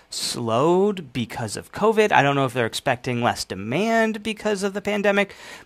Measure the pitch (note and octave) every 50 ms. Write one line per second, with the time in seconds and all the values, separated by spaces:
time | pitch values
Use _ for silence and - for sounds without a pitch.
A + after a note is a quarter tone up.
0 | _ _ - - - - - C3 A#2+ A2+ A2 B2 D3 E3 F3 F#3 G3 G#3 G#3 F#3
1 | D3+ B2 - C3 A2 - - B2+ A#2+ G#2 - - - - - - G3+ A3 A3 A3
2 | G#3+ G3+ - C3 C#3 C#3+ C#3 C#3 C3+ B2 A#2 B2+ A2+ A2 - - - C#3+ B2 -
3 | - C3 B2 A#2+ A#2+ A2+ G2 - - - G2+ F#2+ G2 A2 C3 E3+ G#3+ A3+ A3+ A3+
4 | A3 A3 G#3+ A3 G#3 A3 G#3 - - G#3+ G#3 F#3 G3+ G3 F#3+ G3+ - G3+ G#3 G3+
5 | G3 G#3 G3 G3+ G3+ G3 - - - - - - -